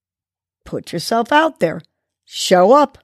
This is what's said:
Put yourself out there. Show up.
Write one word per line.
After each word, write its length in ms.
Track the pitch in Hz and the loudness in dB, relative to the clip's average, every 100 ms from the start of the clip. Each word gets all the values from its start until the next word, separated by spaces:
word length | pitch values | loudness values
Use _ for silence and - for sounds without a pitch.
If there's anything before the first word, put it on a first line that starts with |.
| _ _ _ _ _ _ - | _ _ _ _ _ _ -14
Put 280 | 139 - | -14 -10
yourself 380 | 170 - 226 233 | -10 -4 -4 -2
out 280 | 294 320 - | 0 -2 -2
there. 220 | 165 165 - _ _ _ | -4 -4 -14 _ _ _
Show 500 | _ - - 180 185 | _ -12 0 2 4
up. 260 | 277 277 - | 4 2 -4